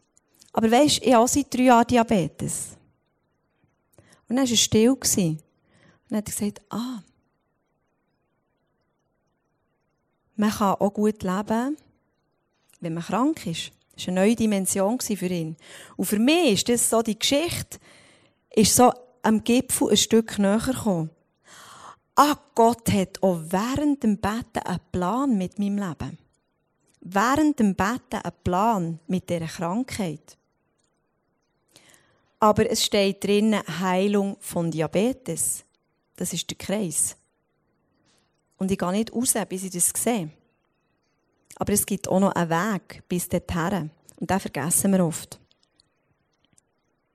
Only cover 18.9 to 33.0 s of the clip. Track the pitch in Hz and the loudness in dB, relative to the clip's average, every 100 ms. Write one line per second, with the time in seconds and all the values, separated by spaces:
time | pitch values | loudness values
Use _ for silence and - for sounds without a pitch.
18.9 | - - _ 214 214 - 240 254 - - | 4 -8 _ 0 0 2 0 0 -2 2
19.9 | 208 - 226 226 - 196 220 233 254 214 | 2 4 2 2 0 0 0 -2 -4 -2
20.9 | 170 160 - _ _ _ - - - - | -2 -4 -10 _ _ _ -20 -20 -20 -20
21.9 | - _ - 294 - _ - 226 240 - | -20 _ 2 4 2 _ 2 4 4 0
22.9 | 202 185 - 196 170 160 185 233 277 302 | 0 0 0 0 0 -2 -4 -2 0 0
23.9 | 277 220 202 196 226 - - - 175 - | 0 0 0 -2 -6 -6 -8 -6 -8 -6
24.9 | 180 180 240 277 208 180 - 202 202 190 | -4 -2 0 0 0 -2 -4 -4 -4 -6
25.9 | - 135 160 _ _ _ _ _ _ _ | -8 -10 -12 _ _ _ _ _ _ _
26.9 | _ 175 196 233 285 302 285 214 185 190 | _ -6 -2 2 2 2 2 0 2 -2
27.9 | 254 - 214 175 - - 180 226 208 165 | -4 -8 -8 -8 -8 -2 0 2 0 -2
28.9 | 160 - 185 - 170 160 - 170 208 262 | -6 -4 -6 -4 -6 -6 -6 -4 -4 -6
29.9 | - 180 151 - - _ _ _ _ _ | -6 -6 -8 -14 -20 _ _ _ _ _
30.9 | _ _ _ _ _ _ _ _ - _ | _ _ _ _ _ _ _ _ -20 _
31.9 | _ _ _ _ _ 214 208 220 220 - | _ _ _ _ _ 2 4 2 0 0
32.9 | 208 | 2